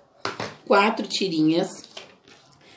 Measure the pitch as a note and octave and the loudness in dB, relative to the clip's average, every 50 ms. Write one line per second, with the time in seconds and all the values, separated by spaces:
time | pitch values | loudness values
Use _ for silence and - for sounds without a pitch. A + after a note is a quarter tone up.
0 | _ _ _ - - - - - - - - - - - - G3+ G3+ A3 A3 - | _ _ _ -12 -10 -10 -8 -8 -10 -10 -12 -12 0 2 4 6 6 4 2 0
1 | A3 - - - G#3 F#3 E3 D#3 D#3 D#3 D#3+ E3+ G3 - - - - - - - | -4 -6 -4 -4 -2 -2 0 2 2 2 2 2 0 -2 -4 -8 -10 -14 -16 -18
2 | - - - _ _ - - - _ _ - _ - - - | -18 -20 -20 _ _ -20 -20 -20 _ _ -20 _ -20 -20 -20